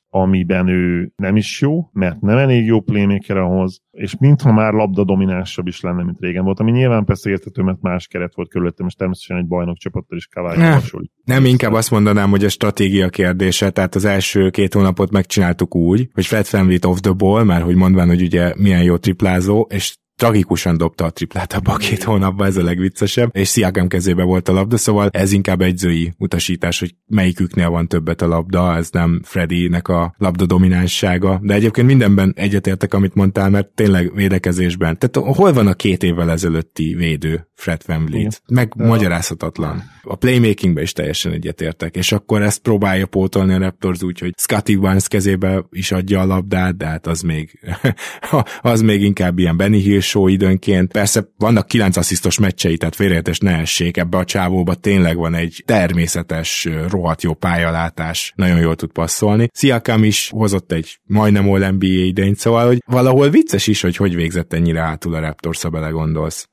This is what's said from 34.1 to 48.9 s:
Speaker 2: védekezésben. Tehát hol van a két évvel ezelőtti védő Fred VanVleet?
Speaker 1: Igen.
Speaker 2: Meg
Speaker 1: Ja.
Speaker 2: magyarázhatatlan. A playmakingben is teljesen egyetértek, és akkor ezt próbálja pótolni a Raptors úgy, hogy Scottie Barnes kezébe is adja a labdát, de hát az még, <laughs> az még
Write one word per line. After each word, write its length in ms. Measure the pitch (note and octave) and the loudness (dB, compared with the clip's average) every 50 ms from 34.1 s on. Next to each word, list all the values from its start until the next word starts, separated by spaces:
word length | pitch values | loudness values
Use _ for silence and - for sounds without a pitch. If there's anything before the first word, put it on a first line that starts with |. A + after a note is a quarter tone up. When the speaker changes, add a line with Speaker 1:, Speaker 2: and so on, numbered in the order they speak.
| - | -2
Speaker 2:
védekezésben. 800 | G#2 G2 F#2+ F#2+ F#2 - F2+ F2 F2+ F#2 F2+ F2 F2 F2+ E2 E2 - | -2 0 0 0 0 0 -2 -2 0 0 -2 -2 -2 -2 -2 0 0
Tehát 360 | - B2+ - C3+ - G#2 C#3 | -2 -2 0 -2 -2 0 2
hol 180 | E3 G3 G3 D#3 | 4 4 4 4
van 140 | B2 G#2+ G2+ | 4 4 2
a 60 | F#2 | 2
két 300 | - - G#2 F#2 F2 - | 2 0 0 0 0 0
évvel 280 | F2+ E2+ E2+ E2+ E2 | 0 0 0 0 0
ezelőtti 640 | E2 E2+ F#2 F2 D#2+ D#2+ D#2+ - _ - D#2+ D#2 E2 | 0 0 -2 -2 -2 -2 -4 -6 _ -6 -4 -4 -2
védő 520 | E2+ F2 E2 D#2+ D2 D2 D#2 D#2+ E2 D#2+ _ _ | -2 -2 -2 -2 -2 -4 -4 -4 -6 -8 _ _
Fred 260 | - - - E2 D#2+ - | -10 -8 -6 -6 -6 -6
VanVleet? 340 | - E2 D#2+ D#2+ D#2 D2+ A2 | -6 -4 -4 -4 -4 -4 -4
Speaker 1:
Igen. 120 | G#2+ G#2+ G#2+ - _ - | -4 -4 -6 -8 _ -2
Speaker 2:
Meg 260 | B2 B2+ B2 A2 - A2 | -2 0 0 -2 -2 -2
Speaker 1:
Ja. 80 | A2 A2+ | 0 2
Speaker 2:
magyarázhatatlan. 960 | A2+ A2+ G#2 F2+ E2+ E2+ E2 - F2+ E2 - E2 - - E2+ D2+ C#2+ F2+ F#2+ - - - - | 2 2 2 0 0 -2 -4 -6 -8 -8 -8 -8 -6 -6 -6 -6 -6 -8 -10 -12 -18 -20 -14
A 120 | - - | -14 -6
playmakingben 680 | - - B2+ B2+ B2 A#2+ A2 G2+ - - F#2 E2+ D2 D2+ | -2 0 2 4 4 4 2 2 0 0 0 0 0 -2
is 100 | E2 - | -4 -4
teljesen 380 | - D#2 D2 - - - F2 | -4 -4 -4 -4 -6 -6 -6
egyetértek, 640 | E2 D#2+ E2 D#2+ D#2+ - E2 D#2+ D#2+ - E2 E2+ - | -6 -6 -8 -8 -8 -8 -8 -8 -8 -8 -10 -8 -6
és 160 | F2+ F2+ - | -6 -2 -2
akkor 300 | A2 G2+ - - A2 G#2+ | -2 -2 -2 -2 0 0
ezt 200 | G#2 G#2 G2+ - | 0 0 -2 -2
próbálja 440 | - A#2+ A2 G2+ G#2 G2 F#2+ F#2+ F#2+ | 0 0 0 2 2 0 0 0 -2
pótolni 480 | F#2 - G2 F#2+ F#2+ - G2 F#2+ F#2+ F#2+ | -2 -2 -2 -2 0 0 0 2 2 2
a 40 | F#2 | 0
Raptors 460 | F#2+ F#2+ F2+ _ - F#2+ F2+ F2 F#2 | 0 -4 -4 _ -4 -4 -4 -4 -6
úgy, 160 | F2+ F2 F2 | -8 -8 -8
hogy 140 | - F2+ F2+ - | -8 -8 -8 -6
Scottie 400 | - - - G#2 - - G#2 G2 | -4 -2 -2 0 0 2 2 2
Barnes 300 | G2 F#2+ F#2+ G2 G2 - | 2 2 2 2 0 0
kezébe 580 | - G#2 F#2 G2 G2 F2+ F#2+ F#2+ F#2+ F#2+ F2+ - | -2 0 0 0 0 0 0 -2 -2 -2 -4 -6
is 220 | - F2+ F#2+ - | -8 -8 -6 -4
adja 280 | F#2+ F#2 F#2 F#2+ G2+ F#2+ | -2 -2 -2 0 0 0
a 60 | F#2 | 0
labdát, 520 | F#2+ F#2+ F#2 F2+ G2 F#2+ F#2 F#2 F#2 F2+ F2+ | 0 0 -2 -2 -2 -2 -2 0 -2 -2 -4
de 80 | F2 | -6
hát 220 | D#2+ D#2+ D#2+ - E2 | -6 -6 -6 -6 -6
az 140 | E2+ D#2+ | -6 -4
még, 380 | - E2+ D#2+ D#2 D#2 D#2+ _ _ - - F2 - - C3 A2 - - - | -4 -4 -4 -4 -6 -10 _ _ -12 -10 -6 -4 -2 -2 -2 -4 -8 -16
<laughs> 540 | - - - - - C#3+ A2+ - - - | -16 -14 -6 -2 -2 -2 -2 -2 -6 -4
az 200 | - A#2+ A#2 A2+ | 0 0 2 2
még 200 | A2+ A2 | 4 2